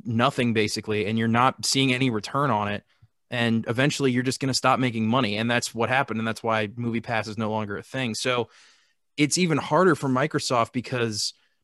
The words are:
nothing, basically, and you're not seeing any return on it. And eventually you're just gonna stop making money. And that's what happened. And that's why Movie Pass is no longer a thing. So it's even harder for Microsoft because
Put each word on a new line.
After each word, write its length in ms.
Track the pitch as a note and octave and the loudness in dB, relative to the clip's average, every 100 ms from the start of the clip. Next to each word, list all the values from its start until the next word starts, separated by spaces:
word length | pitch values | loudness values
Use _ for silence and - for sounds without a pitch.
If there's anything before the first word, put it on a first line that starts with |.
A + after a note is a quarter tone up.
nothing, 480 | - A2+ C3 C3+ B2 | -4 2 2 2 0
basically, 540 | A2 G#2+ - G#2+ G#2 G2 | 2 0 -2 -4 -2 0
and 120 | A2+ | 0
you're 80 | A2+ | 2
not 380 | A#2 C3 - - | 4 4 2 0
seeing 260 | C3+ C3+ | 2 2
any 180 | B2+ C3 | 2 0
return 400 | G#2+ - C#3 C#3+ | 0 -4 -2 0
on 180 | G#2+ G#2 | 0 -2
it. 160 | G#2 - _ _ _ _ | -4 -10 _ _ _ _
And 360 | A#2+ A#2 A2+ A2 | -2 0 0 0
eventually 460 | A#2 C#3+ - C3+ | 0 0 2 0
you're 100 | B2 | 0
just 160 | C3 - | -2 -2
gonna 140 | C3+ | -4
stop 240 | B2 C3 A#2+ | 0 2 2
making 300 | B2+ A2+ A2 | 0 0 0
money. 280 | B2+ A2+ G2+ | 2 0 -2
And 120 | A#2 | 0
that's 240 | A#2+ - | 0 -2
what 140 | A2+ A2+ | -2 0
happened. 320 | C3 C#3 A2+ | 2 0 -2
And 80 | A2+ | -4
that's 140 | A2 | -4
why 240 | A2+ A2 G#2+ A#2+ | -2 -2 -2 -6
Movie 240 | A#2+ A2+ | -4 -4
Pass 260 | - A2+ G#2 | -2 -4 -4
is 120 | G#2+ | -4
no 120 | G#2+ | -4
longer 260 | A2 G#2 F#2+ | -4 -6 -8
a 40 | |
thing. 320 | - C3 B2 | -8 -6 -4
So 360 | G#2+ C3 B2 A2 - - _ _ _ _ - | -4 -2 -2 -4 -10 -20 _ _ _ _ -2
it's 200 | D3 E3+ | 0 2
even 200 | F3+ C#3+ | 2 2
harder 360 | - D3+ F#3 | 2 4 6
for 140 | D3 C#3 | 4 2
Microsoft 640 | B2+ D#3 D3 - B2 A2+ | 0 0 -2 0 0 0
because 600 | B2+ A2+ B2+ A#2 G#2 - - _ _ | -2 -4 -2 -2 -2 -6 -8 _ _